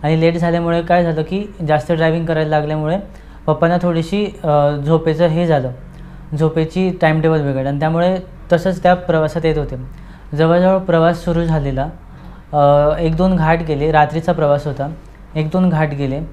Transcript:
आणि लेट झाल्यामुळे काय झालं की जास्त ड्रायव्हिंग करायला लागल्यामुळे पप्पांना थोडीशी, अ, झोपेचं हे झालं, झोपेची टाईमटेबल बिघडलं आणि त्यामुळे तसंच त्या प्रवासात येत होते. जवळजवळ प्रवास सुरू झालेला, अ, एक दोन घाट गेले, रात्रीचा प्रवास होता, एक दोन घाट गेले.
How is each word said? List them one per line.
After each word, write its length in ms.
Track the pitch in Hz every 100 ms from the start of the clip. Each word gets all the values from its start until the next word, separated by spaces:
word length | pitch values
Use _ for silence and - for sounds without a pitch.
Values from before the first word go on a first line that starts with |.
आणि 180 | 147 160
लेट 160 | 165 170
झाल्यामुळे 460 | 170 170 170 170
काय 220 | 170 175
झालं 180 | 170 160
की 320 | 156 190 208 - 156
जास्त 240 | 151 151
ड्रायव्हिंग 340 | 165 165 165 165
करायला 240 | 160 156
लागल्यामुळे 480 | 151 151 151 151 180 196 - - - -
पप्पांना 300 | 151 165 175
थोडीशी, 560 | 175 165 165 202 208 -
अ, 320 | 165 147 147 147 143
झोपेचं 400 | 160 160 151 175
हे 200 | 160 175
झालं, 240 | 151 127 127 - - - - - 151
झोपेची 600 | 156 160 160 180 185 180
टाईमटेबल 420 | 160 156 160 160
बिघडलं 260 | 143 135 135
आणि 120 | 143
त्यामुळे 360 | 156 165 175 185 - - -
तसंच 300 | 170 190 180
त्या 120 | 185
प्रवासात 500 | 180 180 160 156 170
येत 140 | 165 151
होते. 180 | 139 123 131 - - - - 147
जवळजवळ 420 | 165 170 185 190
प्रवास 460 | 185 165 165 170
सुरू 200 | - 170
झालेला, 440 | 170 160 139 131 147 - - - - - -
अ, 60 | 147 143 143 147 151
एक 180 | 165 160
दोन 200 | 185 185
घाट 220 | 156 165 160
गेले, 240 | 147 151
रात्रीचा 400 | 156 147 160 165
प्रवास 340 | 165 151 143 147
होता, 220 | 131 139 160 - - -
एक 140 | 156 156
दोन 200 | 180 185
घाट 200 | 160 156
गेले. 320 | 143 139 135 160